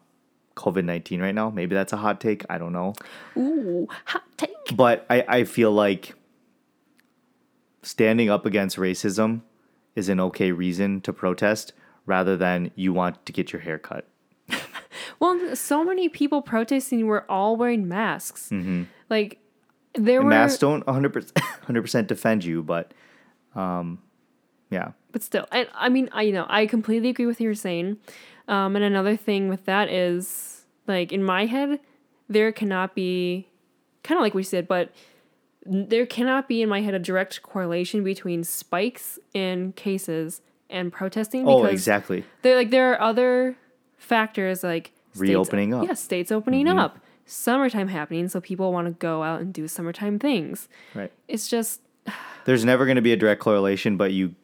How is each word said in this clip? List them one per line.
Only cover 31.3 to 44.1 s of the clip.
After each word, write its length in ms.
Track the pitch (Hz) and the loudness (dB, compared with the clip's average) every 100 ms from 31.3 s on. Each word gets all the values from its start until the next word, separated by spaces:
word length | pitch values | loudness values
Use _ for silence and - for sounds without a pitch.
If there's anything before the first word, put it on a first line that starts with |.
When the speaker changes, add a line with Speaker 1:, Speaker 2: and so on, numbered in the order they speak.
| 185 220 | 2 0
Speaker 2:
head, 320 | 254 285 285 - _ _ _ _ | 0 -2 -4 -6 _ _ _ _
there 220 | 214 220 | 2 2
cannot 420 | 214 214 185 185 - | 0 -2 -2 -2 -2
be, 520 | 185 180 180 180 190 _ _ _ _ _ | -2 -2 -2 -4 -8 _ _ _ _ _
kinda 180 | - 339 | -2 2
like 120 | 226 | 2
we 100 | 202 | 0
said, 240 | 190 185 175 | -2 -4 0
but 200 | 185 - - - _ _ _ _ _ 190 | 0 -2 -6 -20 _ _ _ _ _ -4
n-, 220 | 190 202 | -4 0
there 160 | 226 240 | 0 0
cannot 420 | - 247 262 262 | 0 0 0 0
be 140 | 233 | 0
in 80 | 220 | 0
my 100 | 202 | 0
head 120 | 208 | 0
a 60 | 190 | -2
direct 420 | 175 185 185 - | -2 -2 -2 -8
correlation 600 | - 202 175 170 180 214 190 | -12 -6 -4 -2 -2 -2 -2
between 380 | 190 185 170 170 | -4 -4 -4 -4
spikes 760 | - - 175 220 - - - _ | -8 -4 -2 -2 -4 -14 -16 _
in 400 | 196 185 185 185 | -4 -2 -2 -6
cases 680 | 185 208 190 - 160 160 - _ _ _ | -6 -4 -4 -4 -6 -6 -10 _ _ _
and 240 | 185 175 | -6 -6
protesting 520 | - 190 214 214 262 262 | -6 -6 -4 -4 0 6
Speaker 1:
Oh, 140 | - | 6
Speaker 2:
because 120 | 104 | 6
Speaker 1:
exactly. 500 | 98 92 101 - 92 - _ | 2 2 0 0 -6 -6 _
Speaker 2:
there, 140 | 254 254 | 4 4
like, 140 | 233 | 4
there 240 | 262 254 | 4 4
are 80 | 247 | 4
other 560 | 220 220 254 247 254 254 _ _ _ _ | 2 2 2 2 0 -4 _ _ _ _
factors 640 | - | 0